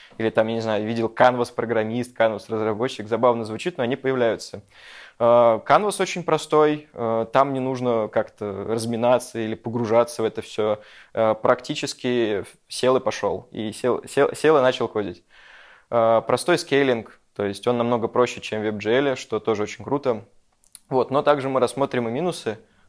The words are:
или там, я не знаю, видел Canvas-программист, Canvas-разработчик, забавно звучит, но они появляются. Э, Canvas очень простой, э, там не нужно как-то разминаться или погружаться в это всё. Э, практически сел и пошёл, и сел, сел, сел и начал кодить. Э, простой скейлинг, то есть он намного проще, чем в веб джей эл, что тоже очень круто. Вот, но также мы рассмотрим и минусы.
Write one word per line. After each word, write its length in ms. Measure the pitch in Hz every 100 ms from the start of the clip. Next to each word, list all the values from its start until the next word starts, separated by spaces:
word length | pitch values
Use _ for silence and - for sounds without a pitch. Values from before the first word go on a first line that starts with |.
| - -
или 100 | 110
там, 180 | 110 110
я 60 | 113
не 60 |
знаю, 240 | 113 107 107
видел 220 | 117 113
Canvas-программист, 1080 | - 127 123 117 - 117 110 110 120 123 -
Canvas-разработчик, 920 | 113 101 - 110 107 104 135 - 107
забавно 380 | 113 123 117 107
звучит, 320 | 110 180 156
но 60 |
они 120 | 120 131
появляются. 680 | 135 131 117 92 - 101 - - - - - _
Э, 420 | 120 120 120 110 -
Canvas 340 | 151 208 190
очень 240 | 185 180
простой, 640 | 165 156 - 156 151 151 -
э, 320 | - 113 113 113
там 200 | 131 139
не 60 | 135
нужно 480 | 131 127 123 113 107
как-то 580 | 113 107 _ 104 98 98
разминаться 760 | 113 113 113 120 123 - 117
или 160 | 110 110
погружаться 680 | 117 120 110 117 117 -
в 40 | 110
это 180 | 110
всё. 380 | - - 107 104 - - - -
Э, 180 | 110
практически 1120 | 113 - 123 - - 139 - 127 123 110 101 - - _
сел 280 | - 127 127
и 20 |
пошёл, 480 | 107 - 101 87 -
и 200 | 90 107
сел, 320 | 101 - 107 -
сел, 280 | - 135 -
сел 220 | 151 151
и 40 |
начал 260 | 127 - 117
кодить. 360 | 110 92 - _ - - - - - _
Э, 320 | 120 113 113 113
простой 320 | 127 - 165
скейлинг, 600 | - 135 139 117 107 - _ -
то 80 |
есть 220 | 101 98 120
он 140 | 120
намного 280 | 117 120 113
проще, 320 | 123 123 -
чем 220 | - 107
в 20 |
веб 140 | 107 107
джей 220 | 107 123
эл, 160 | 143 127
что 240 | - 107
тоже 240 | - 104
очень 200 | 104 -
круто. 420 | - 143 135 110 107 _ _ _ - - _
Вот, 200 | 131 113
но 120 | 135
также 260 | 147 147 131
мы 140 | 131
рассмотрим 480 | 120 - 139 127 117
и 20 |
минусы. 460 | 123 175 - 117 104 _ _